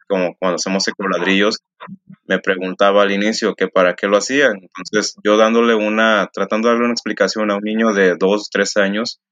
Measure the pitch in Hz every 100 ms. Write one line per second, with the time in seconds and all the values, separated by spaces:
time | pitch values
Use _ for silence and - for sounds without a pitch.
0 | - 95 87 - 92 82 98 95 - -
1 | 95 87 90 95 104 - _ _ - -
2 | _ - - 95 - 92 92 92 101 101
3 | 101 98 107 110 107 - 95 95 90 90
4 | 101 101 98 139 131 98 90 90 87 104
5 | 98 - 104 107 110 117 117 110 107 110
6 | 110 104 90 - 98 110 117 117 120 117
7 | 107 104 95 110 107 101 107 110 113 101
8 | 92 82 95 104 - 101 98 104 98 104
9 | 120 - _